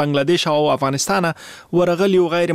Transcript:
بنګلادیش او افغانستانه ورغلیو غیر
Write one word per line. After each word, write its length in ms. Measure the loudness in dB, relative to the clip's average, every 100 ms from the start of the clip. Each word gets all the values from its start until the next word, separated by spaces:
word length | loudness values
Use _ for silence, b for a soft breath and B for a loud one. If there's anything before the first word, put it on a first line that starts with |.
بنګلادیش 440 | 0 0 0 0 0
او 180 | 0 0
افغانستانه 600 | 0 -2 -2 -2 -2 -2 -4 B B B 0
ورغلیو 500 | 0 0 2 2 2
غیر 180 | 0 0